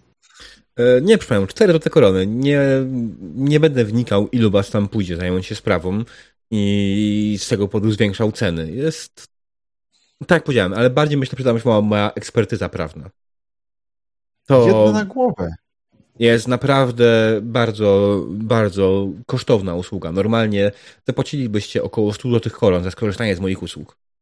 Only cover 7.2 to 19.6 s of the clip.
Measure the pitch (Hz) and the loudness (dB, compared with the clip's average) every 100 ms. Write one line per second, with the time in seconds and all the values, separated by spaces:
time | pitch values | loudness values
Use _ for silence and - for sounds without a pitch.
7.2 | 107 101 - 104 101 110 110 104 104 95 | -2 -4 -4 -4 -2 -2 -2 0 -2 0
8.2 | 107 - 101 82 80 107 160 - - - | -4 -2 -4 -4 -6 -6 -6 -8 -16 -20
9.2 | - _ _ _ _ _ _ _ _ _ | -20 _ _ _ _ _ _ _ _ _
10.2 | - 165 - 120 98 95 123 135 151 143 | 0 0 2 0 0 2 2 2 0 0
11.2 | 131 123 127 117 117 107 104 104 104 104 | -4 -2 0 0 2 2 2 0 0 -4
12.2 | - 120 104 107 87 92 78 - 69 _ | -4 -2 -2 -4 -6 -6 -8 -10 -20 _
13.2 | _ _ _ _ _ _ _ _ _ _ | _ _ _ _ _ _ _ _ _ _
14.2 | _ _ - 135 117 110 107 147 202 262 | _ _ 2 4 6 6 4 4 -2 -2
15.2 | 247 - 85 82 _ _ _ _ _ - | -2 -2 -8 -10 _ _ _ _ _ 0
16.2 | 117 117 123 120 139 139 127 117 120 113 | 2 2 0 -2 2 2 0 2 4 4
17.2 | 110 107 117 120 113 107 104 98 101 101 | 2 0 -2 -2 -2 0 2 4 2 0
18.2 | 60 101 110 117 107 98 95 98 98 85 | -4 -8 0 0 0 0 0 0 -2 -8
19.2 | - 127 - 110 | -8 -6 0 0